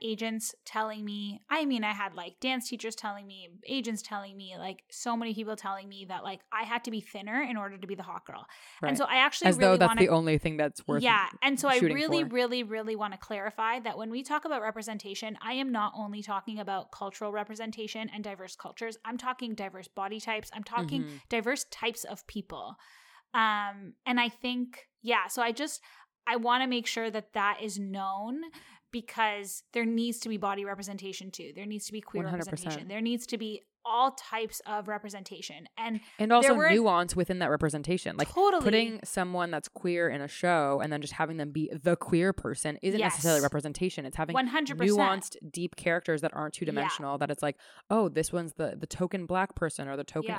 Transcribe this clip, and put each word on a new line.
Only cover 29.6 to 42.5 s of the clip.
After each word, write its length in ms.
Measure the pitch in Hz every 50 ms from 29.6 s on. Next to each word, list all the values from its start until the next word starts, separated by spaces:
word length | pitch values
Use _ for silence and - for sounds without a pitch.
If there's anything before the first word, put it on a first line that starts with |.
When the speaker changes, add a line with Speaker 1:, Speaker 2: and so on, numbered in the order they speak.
| - _ -
Speaker 1:
there 120 | 233 233
needs 340 | 226 233 226 233 240 226 233
to 100 | - 226
be 80 | 220 202
body 280 | 208 196 196 202 202
representation 640 | 202 196 196 196 196 196 190 196 196 185 - 185 190
too. 200 | - - 165 160 147
There 100 | 180 202
needs 200 | 208 214 214 - -
to 60 | 208
be 80 | 214
queer 220 | 202 - - 170 170
Speaker 2:
One 60 | 165
hundred 200 | 175 175 165 -
percent. 100 | 156 151 180
Speaker 1:
representation. 220 | 165 156 147 151 185
There 120 | 196 214
needs 240 | 226 233 240 233 - -
to 100 | 240 214
be 240 | 226 214 214 196 _ _ _ _ -
all 260 | 233 226 233 262 269
types 500 | 262 - - - 233 220 226 220 - - -
of 220 | - 214 214 202 208
representation. 800 | 208 208 208 208 196 202 190 - 202 - 196 - 147 151 165 - - -
And 220 | 226 233 226 214 - - - -
Speaker 2:
And 140 | 214 214
Speaker 1:
there 60 | 233 240
Speaker 2:
also 160 | 262 269 254
Speaker 1:
were 160 | 262 302 320
Speaker 2:
nuance 480 | 330 226 226 208 180 175 175 175 - 180
within 220 | 175 - 185 180
that 100 | 180 135
representation. 640 | 151 147 165 156 147 151 147 160 180 185 - - -
Like, 140 | - 147 -
Speaker 1:
Totally. 340 | - 359 392 403 392 339 262
Speaker 2:
putting 360 | 220 220 220 233 226 226 214 -
someone 480 | - - 202 180 180 180 180 175 170
that's 160 | 170 147 - -
queer 400 | - - - 180 175 170 170 160
in 140 | 123 143
a 60 | 143 147
show 500 | - - - 175 175 165 147 139 139 139
and 120 | - 156 151
then 80 | 147
just 120 | 147 143 -
having 220 | - 160 151 160
them 160 | 160 147 147
be 180 | 143 156 156 - -
the 240 | 156 - 175 175 -
queer 340 | - - 180 165 175 196
person 460 | 185 - - 113